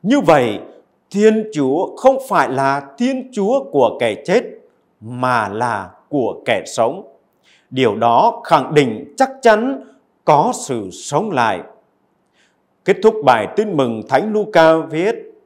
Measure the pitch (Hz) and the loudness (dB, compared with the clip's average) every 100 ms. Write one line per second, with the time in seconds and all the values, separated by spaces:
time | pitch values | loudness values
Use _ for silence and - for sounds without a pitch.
0 | 180 285 170 151 123 98 - - _ _ | 2 0 4 4 4 -4 -10 -20 _ _
1 | _ 196 214 214 214 156 135 147 190 - | _ 2 4 2 -4 -2 0 0 -4 0
2 | 262 269 - 190 131 131 135 233 - - | 2 2 -2 0 0 0 -2 -2 -6 -4
3 | 240 262 262 - 196 269 269 143 117 - | -4 -4 -8 -4 0 -2 0 2 2 2
4 | 117 101 - 202 - - _ _ _ _ | -4 -4 0 -2 -2 -16 _ _ _ _
5 | 110 123 127 120 104 104 120 107 92 - | -16 -6 -2 0 -2 -4 -4 -4 -8 -18
6 | _ 147 113 - - 104 82 - 117 175 | _ -4 -4 -6 -4 -4 -4 -2 -2 -2
7 | - _ _ _ _ _ _ 127 123 104 | -16 _ _ _ _ _ _ 0 0 2
8 | 117 117 214 233 - - 131 151 131 107 | 2 2 0 -2 0 0 2 2 2 -2
9 | - - 262 - 233 214 247 262 - _ | -12 -2 -2 2 2 4 0 -6 -12 _
10 | _ _ - 147 202 - - 120 98 - | _ _ 2 2 2 -2 -6 -8 -8 -12
11 | - 147 214 151 117 92 80 _ _ _ | -4 -4 -2 0 0 -2 -10 _ _ _
12 | _ _ _ _ _ _ _ _ - 190 | _ _ _ _ _ _ _ _ -2 2
13 | 214 214 143 117 101 - 214 165 127 113 | 2 2 2 2 0 -4 -2 0 -2 -2
14 | 107 135 208 214 208 170 160 165 143 151 | -2 -2 0 -4 0 4 6 4 0 -4
15 | 190 233 - - | -4 -4 -10 -20